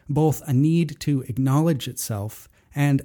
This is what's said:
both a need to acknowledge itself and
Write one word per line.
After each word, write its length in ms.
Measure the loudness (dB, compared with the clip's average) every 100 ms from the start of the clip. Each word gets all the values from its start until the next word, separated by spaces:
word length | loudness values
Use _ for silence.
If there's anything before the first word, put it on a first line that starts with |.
| -6
both 320 | 0 0 0 0
a 60 |
need 480 | 2 4 2 0 -4
to 220 | -2 -2 -2
acknowledge 580 | -2 2 2 2 0 -4
itself 600 | -8 -6 -4 -6 -10 -20 _ _ -2
and 260 | 2 2